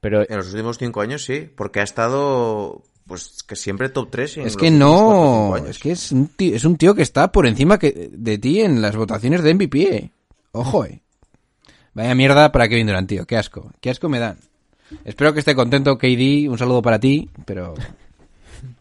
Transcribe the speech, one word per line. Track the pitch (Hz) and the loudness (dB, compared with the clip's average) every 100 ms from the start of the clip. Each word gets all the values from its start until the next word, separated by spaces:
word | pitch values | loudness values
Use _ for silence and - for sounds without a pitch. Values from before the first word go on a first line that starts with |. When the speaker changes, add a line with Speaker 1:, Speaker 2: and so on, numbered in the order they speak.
Speaker 1:
Pero | 104 104 104 | -2 -2 -2
Speaker 2:
En | 107 | -4
los | 92 | -8
últimos | 104 113 113 | -8 -8 -6
cinco | 123 107 | -8 -6
años, | 107 147 | -6 -6
sí, | - 139 160 | -8 -10 -10
porque | - 101 101 | -12 -8 -6
ha | |
estado, | 101 - 117 135 143 131 117 107 101 - _ _ _ | -6 -2 -2 -2 -2 -2 -2 -4 -8 -12 _ _ _
pues, | 180 - - - | -18 -18 -20 -18
que | |
siempre | 104 101 98 131 | -14 -10 -6 -6
top | 135 117 | -6 -8
tres | 120 147 156 | -8 -8 -8
en | 123 | -8
Speaker 3:
Es | |
Speaker 2:
los | 104 | 0
Speaker 3:
que | 165 | 4
Speaker 2:
últimos | 156 | 6
Speaker 3:
no, | 143 170 | 6 6
Speaker 2:
cuatro | 220 196 | 6 6
o | 151 117 | 4 4
cinco | 104 98 | 0 -2
años. | 143 | -6
Speaker 3:
es | - | -8
que | 139 | -6
es | 175 - | -6 -2
un | 131 147 | 0 0
ti-, | - 185 | -2 -2
es | 110 | 0
un | 151 170 | 0 4
tío | 170 208 | 4 4
que | |
está | 143 135 175 | 0 0 2
por | 208 131 | 4 2
encima | 107 170 208 | 2 2 4
que, | 156 - 82 | 2 -2 -12
de | - 113 104 | -10 -6 -4
ti | 123 190 | 0 0
en | 214 123 | 2 2
las | 107 107 | 0 -2
votaciones | 107 107 120 175 | -4 -4 0 2
de | 156 | 2
M | 185 | 2
V | 165 | 0
P, | 139 175 107 | 0 0 -2
eh. | - _ _ _ _ | -8 _ _ _ _
Ojo, | 113 120 156 98 | -8 -2 -2 -4
eh. | - _ _ _ _ _ _ _ _ _ | -12 _ _ _ _ _ _ _ _ _
Vaya | - 117 127 | -8 -2 2
mierda | 131 143 151 | 4 6 6
para | 143 104 | 4 2
Kevin | 117 110 | 2 0
Durant, | 95 92 | -2 -2
tío, | 98 85 | -6 -4
qué | 117 | -4
asco, | 104 - 80 - | -4 -10 -20 -10
qué | 123 | -8
asco | 123 170 | -6 -4
me | 127 | -4
dan. | 113 87 _ _ _ _ _ - | -4 -8 _ _ _ _ _ -20
Espero | - - 147 | -16 0 0
que | 151 | 2
esté | 143 | 0
contento | 131 120 139 139 127 | 0 2 2 2 0
K | 127 | 2
D, | 123 135 143 147 | 2 2 2 0
un | 117 | -2
saludo | 123 123 | 0 0
para | 117 107 | 2 2
ti, | 131 143 - - | 2 0 -4 -16
pero | - 92 87 78 - - - _ _ _ - - 127 117 | -12 -12 -10 -12 -14 -16 -20 _ _ _ -20 -20 -20 -20